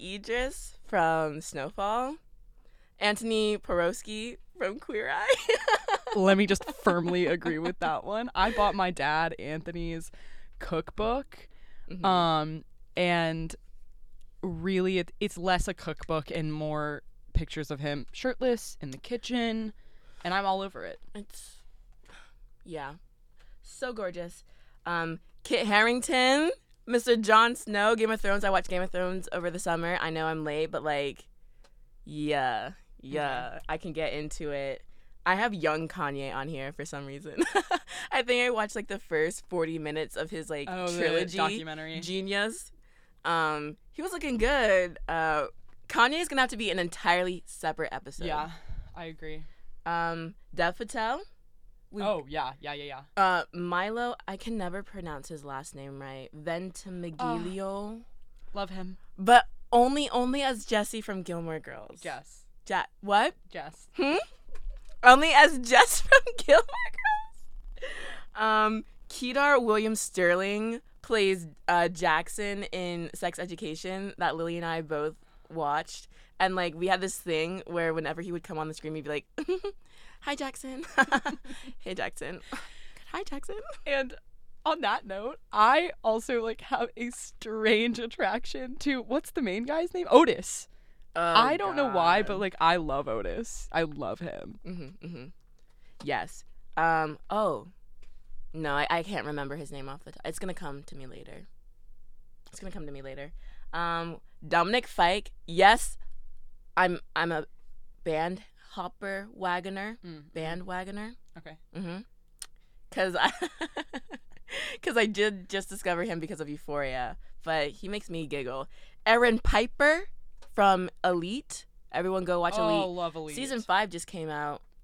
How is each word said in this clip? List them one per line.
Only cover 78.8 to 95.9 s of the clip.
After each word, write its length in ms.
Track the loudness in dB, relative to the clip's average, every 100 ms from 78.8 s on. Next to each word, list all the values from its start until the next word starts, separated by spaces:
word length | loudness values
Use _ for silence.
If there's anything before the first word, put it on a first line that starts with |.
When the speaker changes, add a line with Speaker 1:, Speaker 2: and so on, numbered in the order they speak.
| -8
Speaker 1:
we'd 120 | -8
be 60 | -6
like, 160 | -6 -6 -8
<laughs> 80 | -4 -4 -4 -10 -18 -20 -20 -12
"Hi, 120 | -6
Jackson." 500 | -6 -6 -8 -10 -10 -2 4 4 4 -2
<laughs> 480 | -8 -10 -10 -10 -10
"Hey, 160 | -8
Jackson." 460 | -6 -6 -6 -10 -10 -10 -12 -10
<laughs> 380 | -12 -12 -14 -10
"Hi, 100 | -8
Jackson." 340 | -6 -6 -6 -8 -8 -8 -2
Speaker 2:
And 280 | -2 -2 -8 -18 -18 -16 -4 -2
on 140 | 0
that 240 | 0 -2 -4
note, 320 | -8 -8 -10 -2
I 400 | 6 8 8 4 -2
also, 380 | 0 0 0 -2
like, 180 | -2 -6
have 260 | -2 -2 -2 -4
a 140 | -8
strange 880 | -8 -14 -12 -8 0 4 6 4 0
attraction 800 | -4 -2 0 0 -2 -4 -6 -2
to, 200 | 0 0
what's 300 | 0 -2 -2
the 100 | -2
main 240 | -2 -2
guy's 300 | -2 -2 -2
name? 140 | -2 10
Otis. 580 | 10 10 4 -2 -10 -12 -20 -20 -20 -6
Speaker 1:
Oh, 80 | 0
Speaker 2:
I 340 | 6 8 8 4
don't 200 | 0 0
know 120 | 2
why, 320 | 4 6 6
Speaker 1:
God. 60 | 4
Speaker 2:
but, 120 | -2
like, 140 | -2 4
I 160 | 4 4
love 320 | 2 -2 -2
Otis. 600 | -2 -2 -4 -6 -8 -2
I 120 | 0
love 340 | 0 -2 -6 -6
him. 400 | -8 -10 -12 -12 -12
Speaker 1:
Mm-hmm, 400 | -10 -12 -14 -14
mm-hmm. 180 | -12 -14 -18 -20 -20 -20 -20 -20